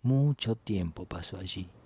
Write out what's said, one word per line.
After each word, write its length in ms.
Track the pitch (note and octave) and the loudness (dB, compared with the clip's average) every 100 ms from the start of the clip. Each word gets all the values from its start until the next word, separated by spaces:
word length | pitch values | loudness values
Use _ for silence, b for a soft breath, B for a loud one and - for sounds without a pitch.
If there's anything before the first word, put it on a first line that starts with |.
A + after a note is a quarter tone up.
Mucho 520 | A#2+ C3+ C#3+ C#3 A#2 | 4 4 4 2 0
tiempo 500 | A2+ - G2+ F2 D#2 | -2 0 0 0 -4
pasó 320 | F2+ E2+ E2+ F#2 | -8 -8 -8 -8
allí 300 | F#2 - F2+ - | -8 -8 -8 -12